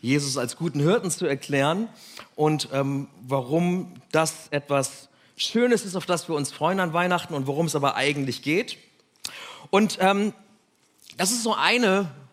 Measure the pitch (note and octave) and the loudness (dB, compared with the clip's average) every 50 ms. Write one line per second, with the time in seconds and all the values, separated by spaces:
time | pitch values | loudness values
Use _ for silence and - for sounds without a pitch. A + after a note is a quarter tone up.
0 | - A#2 C3+ D3 C#3+ C#3+ B2+ C3+ A#2+ A#2+ - - D#3+ E3+ C3+ C#3+ C#3+ D#3+ F#3+ A#3+ | 0 0 0 0 0 -2 -4 -4 -4 -6 -6 -6 -6 -4 -2 0 2 4 2 2
1 | G#3 F#3 - - F3+ D#3+ C#3 C3+ - - C#3+ C#3 C3+ D3 D#3+ F#3+ A3+ A3+ - - | 2 -2 -4 -2 -2 -2 -2 -4 -4 -2 0 2 2 2 2 0 -2 -6 -8 -16
2 | - - - - - - _ - D3+ D#3 D#3 D3 - - - C3+ C#3 C#3 C#3+ C#3 | -20 -20 -20 -20 -20 -20 _ 0 2 2 2 0 -2 -4 -2 -2 -2 -2 -2 -4
3 | D3 - - - G#2+ B2+ C3+ C3+ B2+ B2 C#3+ E3 F3 F3 F3+ F#3 F3 - - - | -6 -8 -14 -20 -8 -4 -2 -2 -2 0 0 0 2 2 0 -2 -4 -6 -12 -20
4 | - _ - D#3+ D#3+ D#3 - - - - - D3 C#3+ - C#3+ C#3 C3 - - - | -20 _ 0 0 0 0 -2 -8 -14 -6 -6 -6 -2 0 0 0 0 -2 -6 -12
5 | - _ _ _ _ _ _ - - - - A3+ A#3+ B3 A#3+ G#3+ - G3+ F3 F#3+ | -20 _ _ _ _ _ _ -6 -6 -2 0 2 4 4 4 2 0 -2 -8 -8
6 | D#3+ - F3+ E3 - - E3 D3 C#3+ - - - D3+ D#3+ F#3 G3 F#3 E3+ D#3 E3+ | -2 -2 -2 -2 -2 -2 -2 -2 -2 -4 -4 -2 0 0 2 2 0 0 2 0
7 | F3 F3+ F3+ E3+ - - E3 C#3+ C3+ C3+ C#3+ C#3+ E3+ D#3+ D3 D3+ C#3 C#3 - - | 2 2 2 0 -2 -4 -4 -4 -2 -2 0 0 0 0 0 2 2 2 2 2
8 | C3 C#3+ D3 C#3+ C#3 C3 A#2+ - - C3+ D#3 F#3 A#3+ - - - - _ _ _ | 2 0 2 0 -2 -4 -4 -4 -2 0 0 0 0 -2 -8 -16 -18 _ _ _
9 | _ _ _ _ _ - - - - - - - - - - G3 G#3+ G#3+ - - | _ _ _ _ _ -14 -14 -14 -16 -18 -18 -20 -10 2 4 4 4 4 2 2
10 | F#3 F#3 G3 G3+ G3+ G#3+ G3 - - _ _ _ _ _ _ _ _ _ _ _ | 2 4 4 4 2 -2 -2 -6 -20 _ _ _ _ _ _ _ _ _ _ _
11 | _ - - - F3 F#3+ A#3 A#3+ A3 A#3 G#3+ - C#3 E3+ G#3+ B3 B3 G3+ F#3+ G3+ | _ -20 -6 -4 -2 -2 -2 -2 0 -2 0 2 4 4 4 4 4 4 4 2
12 | G3+ E3 C3+ - - - | 2 -2 -6 -14 -20 -20